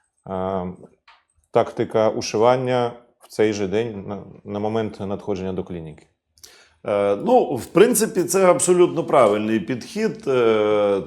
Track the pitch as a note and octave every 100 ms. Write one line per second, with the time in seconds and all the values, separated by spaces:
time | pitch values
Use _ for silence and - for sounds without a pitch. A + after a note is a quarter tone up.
0 | _ _ - F#2 F#2+ F#2+ F2+ F2 - _
1 | _ - _ _ _ A#2 A2+ - G#2 A2
2 | A2 - - G#2+ A#2 C3 B2+ B2 A#2+ -
3 | _ _ - - A2 G#2 G2 G#2 A#2 G2
4 | F#2+ G2 F#2+ - G#2 G2+ G#2+ A2+ G#2+ -
5 | G2 G2 - F#2 F#2 F2+ F2+ F2 D#2+ D2+
6 | _ _ _ _ - - _ _ A2+ G2+
7 | G2+ G2+ F3 B3 E3 B2+ - E3 A#3 -
8 | G#3 F#3 E3 F#3+ F#3 D#3+ - F3+ E3+ C3+
9 | A#2 C#3+ A2 G#2+ G#2+ A2 F#2+ B2 - G#3
10 | A3 - C#3+ B2+ A#2 G#2+ G#2+ G#2 G2+ G2